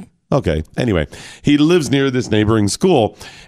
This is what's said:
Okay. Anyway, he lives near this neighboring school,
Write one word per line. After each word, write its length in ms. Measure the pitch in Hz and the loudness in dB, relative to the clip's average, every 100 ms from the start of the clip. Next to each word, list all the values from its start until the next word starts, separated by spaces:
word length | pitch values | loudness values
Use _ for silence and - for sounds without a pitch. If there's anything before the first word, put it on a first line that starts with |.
| - _ - | -14 _ -4
Okay. 320 | 143 90 78 - - | -4 -2 -4 -4 -4
Anyway, 320 | 123 87 73 - - - | -2 -2 -2 -10 -20 -6
he 160 | 143 147 | 0 2
lives 320 | 156 180 131 | 4 2 0
near 220 | 139 135 | 0 0
this 180 | 127 117 | -2 -2
neighboring 380 | 107 107 110 101 | 0 2 2 0
school, 500 | - 190 143 104 - - - | 0 2 2 0 -4 -20 -20